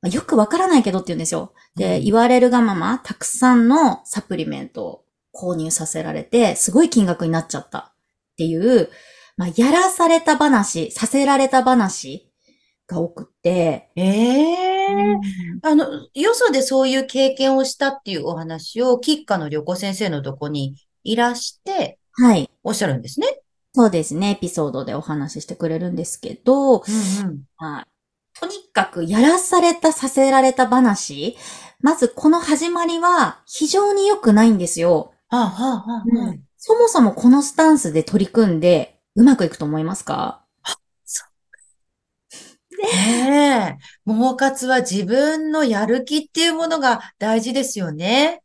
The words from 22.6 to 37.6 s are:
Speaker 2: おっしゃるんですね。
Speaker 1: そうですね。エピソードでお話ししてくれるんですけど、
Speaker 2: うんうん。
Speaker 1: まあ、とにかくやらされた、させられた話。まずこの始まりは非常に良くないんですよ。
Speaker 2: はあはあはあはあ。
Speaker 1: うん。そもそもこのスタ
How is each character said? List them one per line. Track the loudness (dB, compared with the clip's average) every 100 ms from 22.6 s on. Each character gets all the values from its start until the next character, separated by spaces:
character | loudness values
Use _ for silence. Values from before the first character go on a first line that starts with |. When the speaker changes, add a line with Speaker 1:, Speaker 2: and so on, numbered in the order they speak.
Speaker 2:
お | -8
っ |
し | -4
ゃ | -4
る |
ん | -4
で | -8
す | -6
ね。 | -6 -6 _ _ _
Speaker 1:
そ | 2 2
う |
で | 2
す | -4
ね。 | -4 -4
エ | -4
ピ | -6
ソ | -6 -6
ー |
ド | -6 -8
で |
お | -10
話 | -8 -8 -8 -12
し |
し | -14
て |
く | -8 -6
れ | -6
る | -6
ん | -8
で |
す | -8 -10
け | -14 -8
ど、 | 0 2 4 2
Speaker 2:
う |
ん | 2 -4 -4 -4 -6
う |
ん。 | -8 -16 _
Speaker 1:
ま | -12 -12
あ、 | -16 _ _ _ _ -14
と | -12
に | -12 _
か | -4 -4
く | -4
や | -4 4
ら | 4 4
さ | 2 2
れ | 2
た、 | 2 0
さ | 0 -4
せ | 2 4
ら | 4
れ | 4
た | 2 2
話。 | 4 4 2 -6 -8 -10 -10 -18 -20 -20 _
ま | -2
ず | 0 -2
こ | 0 2
の | 2
始 | 2 -2 -2
ま | -2 -2
り | 0
は | 0 2 0 -4
非 | _ -6 0
常 | 2 2
に | 2 0
良 | 2
く | 4
な | 6
い | 6
ん | 4
で | -2
す | -2
よ。 | 2 2 -2 _ _
Speaker 2:
は | -2
あ | -2
は | -2 -4
あ | -4
は | -8
あ |
は | -6
あ。 | 2
Speaker 1:
う | 2 2
ん。 | -8 _ _
そ | 0
も | 4 4
そ | 6
も | 2
こ | 4 6
の | 6
ス | 4
タ | 2